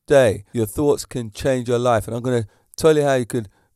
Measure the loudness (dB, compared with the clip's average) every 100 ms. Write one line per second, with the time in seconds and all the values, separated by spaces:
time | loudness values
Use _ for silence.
0 | 2 4 4 0 -6 -4 -4 0 0 0
1 | -4 -10 -10 -6 -2 -2 -2 -2 0 0
2 | -2 -6 -2 -2 -4 _ _ 0 2 4
3 | 2 0 -2 -6 -8 _ _